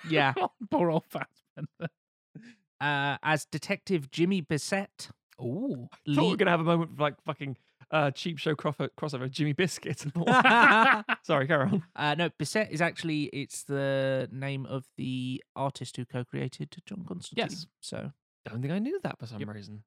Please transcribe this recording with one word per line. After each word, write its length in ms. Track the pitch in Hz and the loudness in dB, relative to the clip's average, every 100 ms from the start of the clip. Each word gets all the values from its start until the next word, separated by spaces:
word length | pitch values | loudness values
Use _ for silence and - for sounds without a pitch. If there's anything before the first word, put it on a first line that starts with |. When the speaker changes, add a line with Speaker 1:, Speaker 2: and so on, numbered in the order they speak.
| 165 | 0
Speaker 1:
Yeah. 240 | 156 135 - 359 | 2 4 2 -2
Speaker 2:
<laughs> 180 | - 214 | -4 -2
Poor 200 | 311 175 | 2 4
old 160 | 160 - | 2 -2
Fassbender. 840 | 156 135 _ _ - 151 - 170 _ _ _ _ - 233 - _ - | -8 -8 _ _ -12 -12 -8 -10 _ _ _ _ -20 -20 -20 _ -4
Speaker 1:
Uh, 380 | 143 143 143 135 | -2 0 0 0
as 220 | 151 156 - | 0 0 -2
Detective 640 | 151 - 196 - 175 135 | -8 -4 -4 -2 -2 -2
Jimmy 300 | - 175 196 | 0 2 2
Bissett. 680 | 143 151 - 196 202 - - - _ - | 0 -2 -2 -4 -4 -10 -18 -20 _ -10
Speaker 2:
Ooh. 480 | 120 156 269 139 120 | -6 -4 -4 -6 -10
Speaker 3:
I 60 | - | -8
thought 100 | - | 0
we 100 | 143 | 4
were 60 | - | 4
Speaker 1:
Lee 40 | 214 | 4
Speaker 3:
gonna 140 | 185 | 4
have 100 | 170 | 4
a 40 | |
moment 280 | 165 170 165 | 4 2 0
of, 80 | 127 | -2
like, 140 | 147 - | -2 -2
fucking, 320 | - 147 143 123 _ _ - | -8 -8 -8 -10 _ _ -2
uh, 200 | 156 143 | 0 2
cheap 280 | - 180 151 | 0 -6 -4
show 160 | 160 | -2
crossover, 340 | 151 156 143 143 - | -2 -2 -4 -6 -6
crossover, 320 | 151 135 131 | -6 -6 -6
Jimmy 220 | 135 151 | -2 0
Biscuit. 480 | 143 185 - - - | 2 0 -2 -8 -6
<laughs> 140 | 143 170 | -4 0
Speaker 1:
<laughs> 1040 | 170 254 247 233 277 220 262 - 214 220 | 4 6 8 8 8 8 6 4 0 -4
Speaker 3:
Sorry, 240 | - 151 135 | 2 2 4
carry 180 | 156 135 | 4 4
on. 140 | 196 - | 2 -2
Speaker 1:
Uh, 200 | - 147 | -2 0
no, 160 | 151 175 - | 2 0 -2
Bissett 320 | 151 214 208 | -2 0 -2
is 100 | 156 | 0
actually, 440 | 170 - 165 151 | 0 0 -2 -2
it's 400 | 147 139 135 - | -2 -4 -8 -10
the 640 | - 139 139 135 135 131 131 | -4 -2 0 0 0 0 -2
name 320 | 131 139 139 135 | -6 -6 -6 -6
of 200 | 131 - - | -6 -8 -8
the 460 | 131 127 127 127 - | -6 -4 -4 -6 -8
artist 420 | 123 139 - 127 - | -4 -4 -4 -10 -8
who 80 | |
co-created 680 | 123 127 123 139 135 - 147 - - | -8 -6 -6 -6 -6 -8 -12 -14 -16
John 180 | 202 180 | -12 -10
Constantine. 400 | 175 - - 247 | -12 -8 -6 -6
Speaker 2:
Yes. 160 | 185 160 _ | -6 -14 _
Speaker 1:
So 320 | - - 143 - _ _ - | -12 -10 -10 -12 _ _ -12
Speaker 3:
Don't 160 | 120 | -6
think 100 | 139 | -4
I 60 | 185 | -2
knew 200 | 247 381 | -2 -4
that 160 | 175 - | -6 -8
for 80 | 117 | -12
some 140 | 107 | -10
Speaker 2:
Yep. 80 | 104 | -10
Speaker 3:
reason. 340 | 107 101 107 | -10 -14 -16